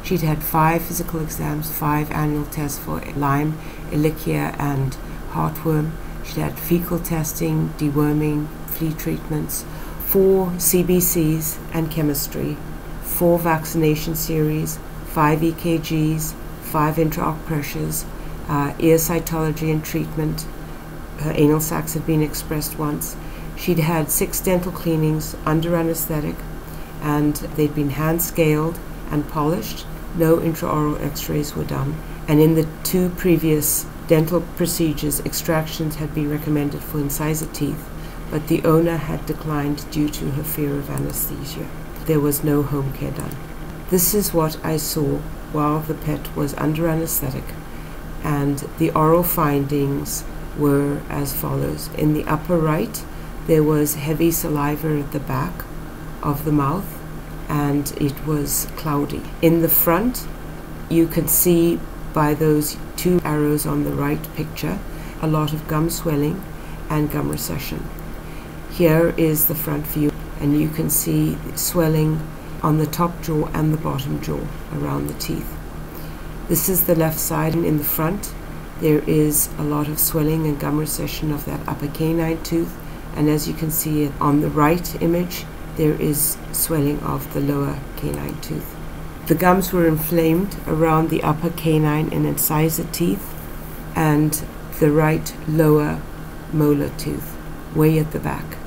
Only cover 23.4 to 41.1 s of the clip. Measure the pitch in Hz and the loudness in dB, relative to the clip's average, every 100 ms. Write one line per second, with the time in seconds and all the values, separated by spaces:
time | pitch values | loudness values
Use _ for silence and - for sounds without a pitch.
23.4 | - - - 175 156 170 151 - 190 - | -10 -6 0 2 4 2 0 0 0 0
24.4 | - 180 180 - 170 160 156 156 151 - | 2 2 0 -4 0 2 2 2 -2 -4
25.4 | - 156 165 170 165 160 - 156 151 - | 0 2 2 2 2 0 -2 -2 -4 -6
26.4 | - - - - - - 147 147 151 147 | -8 -10 -10 -10 -10 -6 0 2 2 0
27.4 | 165 - 147 147 143 135 156 165 - - | -4 0 0 2 -2 0 0 0 0 2
28.4 | 156 151 156 175 - - - 151 147 156 | 4 4 2 -4 -10 -10 -4 -2 -2 0
29.4 | 151 165 - - - - - - 165 165 | 0 0 -2 -8 -8 -10 -8 2 4 6
30.4 | 170 160 - 156 151 151 143 151 - 156 | 4 0 0 0 0 0 -4 -4 -4 -2
31.4 | 147 156 156 143 135 156 - - - 151 | -2 -4 -4 -2 -2 -4 -8 -10 2 6
32.4 | 156 160 160 - - 185 180 175 185 165 | 8 6 2 -2 -2 2 2 2 4 4
33.4 | 165 156 139 - - - - 160 160 170 | 4 2 2 -2 -4 -10 4 4 6 2
34.4 | 170 - 170 - 165 147 151 143 156 - | 0 -2 -2 2 0 2 -2 -2 -4 -4
35.4 | - 160 156 - 160 151 156 156 147 147 | 0 0 0 -2 -4 -2 -4 -2 -2 -2
36.4 | 151 151 143 151 - 151 139 - 151 156 | 0 0 0 -2 -4 -2 -2 0 0 0
37.4 | 151 - 143 156 - - - - - 151 | -2 -4 -4 -4 -8 -10 -10 -10 -4 -4
38.4 | 151 170 165 160 170 165 151 156 - 151 | 0 2 6 6 4 0 -2 -6 -4 -6
39.4 | 156 151 143 147 - - 147 - 156 139 | -2 -2 0 -2 -4 -2 -2 -2 -4 -4
40.4 | 156 - 143 139 139 143 - | -4 -2 -2 -2 -4 -4 -4